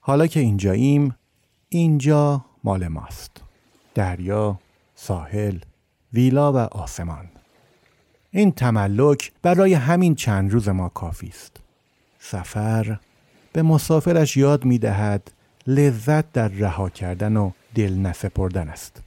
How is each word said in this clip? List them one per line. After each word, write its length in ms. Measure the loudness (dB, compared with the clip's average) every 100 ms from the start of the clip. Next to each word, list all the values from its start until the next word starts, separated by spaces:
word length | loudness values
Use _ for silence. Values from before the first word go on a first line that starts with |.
حالا 260 | 0 2 2
که 140 | 2
اینجاییم، 720 | 0 2 0 2 2 2 2 -4 _ _ _ _ _
اینجا 760 | 0 2 2 2 2 2 0 -6 _
مال 240 | -4 -2 -4
ماست. 540 | -8 -12 -18 -20 -20 -20 _ _ _ _
دریا، 640 | -4 -4 -4 -4 -2 -2 -4 _ _ _
ساحل، 640 | _ -8 -8 -6 -6 -4 -6 -12 _ _ _ _
ویلا 400 | 0 2 2 2
و 40 | 0
آسمان. 720 | -2 -6 -12 -10 -10 -12 -16 -20 _ _ _ _ _ _ _ _ _
این 220 | 2 2
تملک 800 | 2 0 2 0 2 2 2 -2 _
برای 320 | 0 4 4
همین 400 | 4 2 2 2
چند 380 | 2 0 0 2
روز 160 | 0 0
ما 200 | -2 -4
کافی 400 | -8 -10 -10 -14
است. 280 | -18 -20 -20 -20 _ _ _ _ _
سفر 800 | -12 -12 -8 -6 -2 -2 -2 -6 _ _ _ _ _
به 100 | 0
مسافرش 760 | 2 2 2 0 2 2 2 2
یاد 280 | 2 4
می‌دهد 680 | 2 0 0 0 0 -2 -6 _ _ _ -2
لذت 680 | 2 2 2 0 0 0
در 160 | -2 -2
رها 400 | -2 -2 -2 -6
کردن 480 | -6 -8 -4 -2 0
و 140 | 0 -4 _
دل 200 | -2 -2
نسپردن 760 | 0 -4 -4 -6 -4 -4 -4 -6
است. 340 | -10 -18 -20